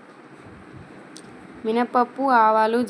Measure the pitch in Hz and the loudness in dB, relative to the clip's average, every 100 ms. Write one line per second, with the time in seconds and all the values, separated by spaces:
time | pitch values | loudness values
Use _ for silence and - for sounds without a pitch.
0 | - - - - - - - - - - | -20 -20 -20 -20 -20 -20 -20 -20 -20 -20
1 | - - - - - - 220 233 247 254 | -20 -20 -20 -20 -20 -10 -4 -2 0 -2
2 | 240 - 269 240 220 220 220 233 | -2 -4 0 2 4 2 0 -2